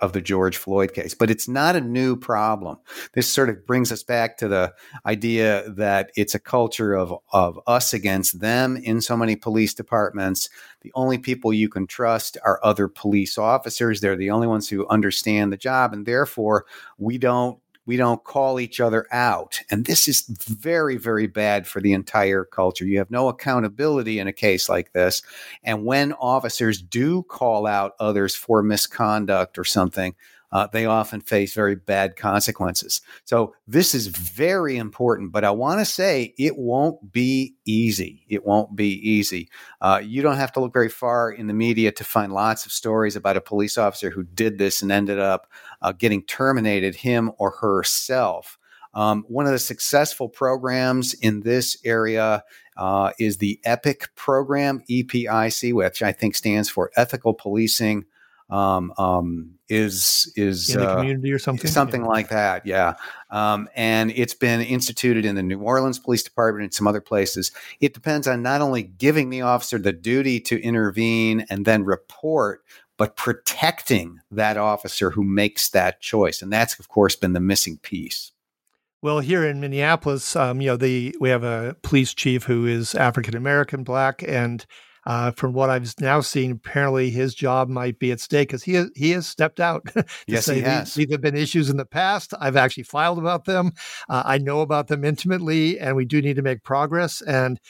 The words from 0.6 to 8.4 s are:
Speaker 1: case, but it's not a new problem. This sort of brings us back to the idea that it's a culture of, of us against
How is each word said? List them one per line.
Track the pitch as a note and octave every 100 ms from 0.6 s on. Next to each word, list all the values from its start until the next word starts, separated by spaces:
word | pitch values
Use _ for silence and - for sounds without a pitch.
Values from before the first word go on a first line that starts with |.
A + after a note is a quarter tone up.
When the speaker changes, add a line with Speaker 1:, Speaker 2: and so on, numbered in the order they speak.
| - G2 G2
Speaker 1:
case, | - E2
but | - A2+
it's | A2 -
not | C3+ D#3 F3+
a |
new | A#2+ B2 C3 B2
problem. | - G#2+ A2 G#2+ F2 - - - -
This | B2+ -
sort | - B2+
of | G2+ -
brings | B2+ B2
us | A2+
back | - A#2+ A2+ -
to | A2
the | G2 F2 - - - G2+
idea | G#2+ A#2 A2+ A2 G2+ G#2
that | G2 G#2 G2 F#2+ -
it's | G#2 G2+
a |
culture | - B2 A#2 - G#2+ G2
of, | F2 F2 -
of | G2 F2 D#2+ -
us | A#2+ -
against | A2 G2 F#2+ F#2 F2+